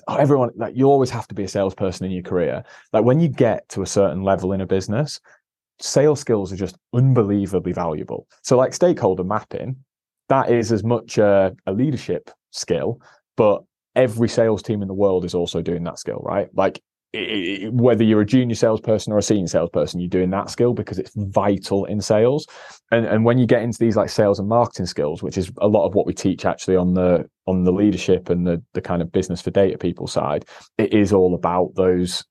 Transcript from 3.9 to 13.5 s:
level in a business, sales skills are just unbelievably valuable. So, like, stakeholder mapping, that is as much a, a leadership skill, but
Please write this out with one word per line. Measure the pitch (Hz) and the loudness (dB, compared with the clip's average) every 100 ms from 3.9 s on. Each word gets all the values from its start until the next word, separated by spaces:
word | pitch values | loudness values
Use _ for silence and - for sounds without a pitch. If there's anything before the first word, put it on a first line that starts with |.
| 104 98 85 | 2 2 0
level | 98 95 92 | 0 0 0
in | 98 | -4
a | 95 | -2
business, | 95 92 107 147 - _ _ _ _ _ _ | -2 -2 -4 -4 -8 _ _ _ _ _ _
sales | - 147 147 139 | -2 2 2 2
skills | - 110 92 | 0 -2 -2
are | 92 | -6
just | 92 - _ | -8 -8 _
unbelievably | 123 135 123 101 101 98 92 90 | 2 4 4 2 0 0 -2 -2
valuable. | 90 85 78 - 55 - _ | -4 -4 -6 -8 -12 -14 _
So, | - 127 | 2 2
like, | 127 | 2
stakeholder | - 180 170 104 92 | 2 2 2 0 0
mapping, | 92 107 - - 117 131 _ _ _ _ _ | -2 -4 -6 -10 -10 -12 _ _ _ _ _
that | 135 120 | 0 2
is | 120 107 | 0 0
as | 113 | -2
much | 110 120 - - | 0 -4 -2 0
a, | 104 98 95 - - | 2 4 2 -2 -6
a | |
leadership | 98 139 127 - 87 - _ _ | -2 -2 -2 -6 -8 -8 _ _
skill, | - - 82 85 123 _ _ _ - | -16 -4 -4 -4 -8 _ _ _ 0
but | 107 | 2